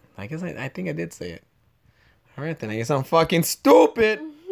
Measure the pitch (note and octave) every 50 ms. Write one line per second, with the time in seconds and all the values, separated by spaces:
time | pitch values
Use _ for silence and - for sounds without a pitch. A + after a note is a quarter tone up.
0 | _ _ _ - G2 G#2 D#3 D#3+ F#3 F3 - - B2+ C3+ - - F#3 F3 D3 D#3+
1 | E3+ E3 - - - - - - _ _ _ _ _ _ _ _ _ _ _ _
2 | _ _ _ _ _ _ _ - C#3 D#3+ E3 - - G#2+ G#2+ A2 A#2 A2+ D3+ C3+
3 | C3 - - E3 E3 D#3+ F#3 E3 E3 - - - - C4+ D4 D#4 D#4+ D4 - A#3+
4 | A3 G#3+ G#3+ G#3+ D#4 D#4+ D4 D4+ E4+ F#4